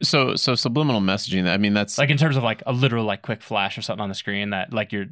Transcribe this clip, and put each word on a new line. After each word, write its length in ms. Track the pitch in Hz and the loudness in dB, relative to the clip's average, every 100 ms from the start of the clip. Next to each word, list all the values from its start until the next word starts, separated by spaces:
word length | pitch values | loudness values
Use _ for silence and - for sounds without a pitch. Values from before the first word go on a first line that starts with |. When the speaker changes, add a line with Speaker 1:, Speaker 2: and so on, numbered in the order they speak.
Speaker 1:
so, 320 | - 151 131 - | 0 2 2 0
so 180 | - | 0
subliminal 460 | 123 135 127 151 113 | 0 0 2 2 2
messaging, 500 | 95 101 - 92 90 | 2 0 0 0 2
I 40 | 98 | 2
mean, 180 | 104 | 2
that's 240 | 104 104 - | 2 0 0
Speaker 2:
Like, 120 | 139 | 2
in 60 | 131 | 4
terms 200 | 160 135 | 4 2
of, 80 | |
like, 180 | 117 110 | 0 -2
a 80 | - | -2
literal, 320 | 123 135 117 | 2 2 2
like, 180 | 107 98 | 0 -2
quick 200 | - 107 | -4 -8
flash 340 | - 107 98 - | -4 -2 -2 -4
or 60 | |
something 180 | 110 104 | -8 -6
on 40 | 101 | -6
the 60 | |
screen 360 | 95 - 101 101 | -6 -6 -4 -4
that, 220 | 98 92 | -4 -4
like, 200 | 113 107 | -4 -4
your 140 | 104 98 | -4 -6